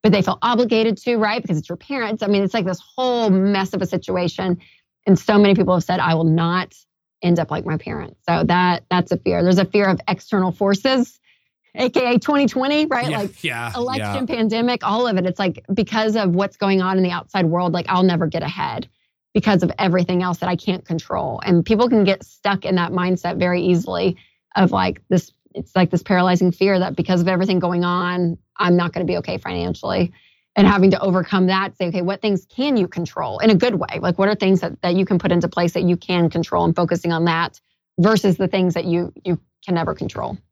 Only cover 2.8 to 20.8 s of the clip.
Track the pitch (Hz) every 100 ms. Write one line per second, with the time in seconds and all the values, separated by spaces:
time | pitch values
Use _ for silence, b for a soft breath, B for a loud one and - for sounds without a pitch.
2.8 | _ - 254 240 220 190 196 202 190 190
3.8 | 180 180 - 185 175 - 185 175 b b
4.8 | b _ - 190 - 208 202 196 175 180
5.8 | - 185 165 165 165 160 165 180 - _
6.8 | _ _ _ _ 180 170 160 156 - 156
7.8 | - - - - - 170 - 175 180 175
8.8 | _ 180 170 170 - 175 180 185 185 208
9.8 | 196 180 - 185 - 202 185 - 196 196
10.8 | 269 262 247 _ _ _ _ _ _ -
11.8 | 254 247 247 247 - 294 277 262 262 294
12.8 | 302 262 247 156 196 - 156 120 117 240
13.8 | 240 262 - 101 247 233 220 226 240 247
14.8 | - 214 247 185 185 180 190 - - 196
15.8 | 196 220 220 220 196 175 196 _ 196 190
16.8 | 185 190 185 175 - 196 165 175 180 160
17.8 | - 185 185 170 165 160 151 175 143 113
18.8 | - _ _ _ _ - - 190 196 -
19.8 | 190 180 175 180 180 170 180 180 - 185